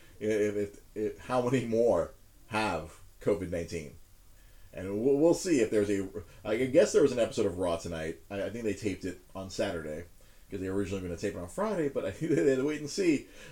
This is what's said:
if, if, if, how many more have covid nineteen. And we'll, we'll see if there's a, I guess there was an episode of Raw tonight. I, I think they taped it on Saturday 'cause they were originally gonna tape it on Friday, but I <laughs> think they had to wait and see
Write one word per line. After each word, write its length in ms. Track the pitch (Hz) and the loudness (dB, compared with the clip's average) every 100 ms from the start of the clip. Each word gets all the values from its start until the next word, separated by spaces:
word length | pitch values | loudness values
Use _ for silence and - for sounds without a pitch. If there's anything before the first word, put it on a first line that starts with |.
| - - | -20 -6
if, 340 | 107 107 104 104 | 0 2 2 0
if, 240 | 101 - - 104 | -4 -6 -14 -4
if, 240 | 107 - | -4 -4
how 220 | - 127 | -2 0
many 240 | 123 127 113 | 2 0 2
more 480 | 113 117 90 78 - - - - | 4 4 4 0 -6 -20 -20 -6
have 440 | 107 107 85 80 - - - | -2 0 -2 -6 -14 -20 -4
covid 300 | 127 98 90 | 0 0 0
nineteen. 440 | 85 82 85 73 - - - - - - - - | -4 -4 -6 -8 -14 -20 -20 -20 -20 -20 -20 -16
And 300 | - 92 104 | -10 -6 0
we'll, 140 | 127 139 | 2 6
we'll 160 | 165 | 6
see 260 | 165 190 147 | 4 2 2
if 100 | 110 | 4
there's 200 | 110 101 | 4 2
a, 180 | 98 95 85 - - 104 | 2 -2 -8 -14 -10 -4
I 100 | 113 | 0
guess 360 | 131 143 202 | 4 4 6
there 80 | 214 | 6
was 100 | 139 | 4
an 80 | 120 | 4
episode 260 | 110 - 101 | 0 0 0
of 120 | 87 | 0
Raw 180 | 90 85 | -2 -2
tonight. 440 | 87 80 80 82 - | -4 -6 -6 -8 -8
I, 140 | 98 | -6
I 60 | 95 | -6
think 140 | 113 | -4
they 100 | 113 | -4
taped 300 | 95 107 90 | -2 -4 -4
it 160 | 95 85 - 95 | -6 -8 -12 -12
on 140 | 95 | -8
Saturday 560 | - 101 87 76 76 85 - - - - | -4 -4 -4 -6 -8 -12 -18 -20 -20 -12
'cause 120 | 101 | -8
they 80 | 95 | -4
were 60 | 98 | -2
originally 260 | 92 95 | -2 -4
gonna 160 | 90 85 | -6 -6
tape 180 | 101 92 | -6 -6
it 40 | |
on 100 | 87 | -8
Friday, 400 | - 214 185 147 | -4 -2 -2 -2
but 160 | 143 - | -2 -4
I 60 | |
<laughs> 0 | |
think 200 | - 165 | -4 0
they 180 | 156 151 | 2 4
had 80 | 131 | 4
to 60 | 143 | 0
wait 140 | 151 | -2
and 100 | 147 | -6
see 380 | - 180 139 - - - | 0 2 2 -2 -18 -20